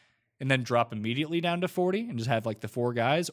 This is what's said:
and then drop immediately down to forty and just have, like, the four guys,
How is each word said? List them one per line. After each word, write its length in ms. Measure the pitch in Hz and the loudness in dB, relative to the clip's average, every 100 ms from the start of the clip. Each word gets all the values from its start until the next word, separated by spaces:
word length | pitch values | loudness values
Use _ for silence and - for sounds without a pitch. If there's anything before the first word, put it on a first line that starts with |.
| _ _ _ _ | _ _ _ _
and 100 | 135 | 0
then 140 | 131 | 0
drop 280 | 117 120 117 | 4 2 2
immediately 480 | 107 110 127 156 170 | -2 -4 -2 -2 0
down 200 | 170 175 | 0 0
to 80 | 180 | -2
forty 400 | - 180 202 240 | 0 0 0 -4
and 100 | 120 | -4
just 100 | 113 | 0
have, 160 | 113 | 0
like, 160 | 110 101 | 0 -6
the 60 | 107 | -6
four 260 | 123 120 | -2 -2
guys, 380 | 120 120 156 170 | 0 2 2 0